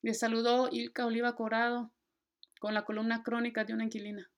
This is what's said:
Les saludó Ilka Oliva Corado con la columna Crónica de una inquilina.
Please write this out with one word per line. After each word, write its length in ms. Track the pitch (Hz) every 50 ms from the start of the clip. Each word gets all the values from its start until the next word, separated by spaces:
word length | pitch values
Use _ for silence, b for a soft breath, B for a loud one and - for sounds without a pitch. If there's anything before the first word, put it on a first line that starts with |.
| -
Les 160 | 226 220 226
saludó 500 | 233 226 226 226 233 240 240 254 254 -
Ilka 360 | - 240 233 240 _ - 247 233
Oliva 280 | 226 233 240 240 233
Corado 560 | 233 226 220 226 226 233 240 240 240 233 226 _ _ _ _ _ _ _ _ _ _ - _ _ -
con 160 | - 208 214
la 100 | 214 208
columna 380 | 214 214 214 220 226 226 226 226
Crónica 400 | - 226 233 233 240 233 220 220
de 100 | 214 220
una 120 | 226 226
inquilina. 440 | 220 220 214 202 208 208 202 175 _ _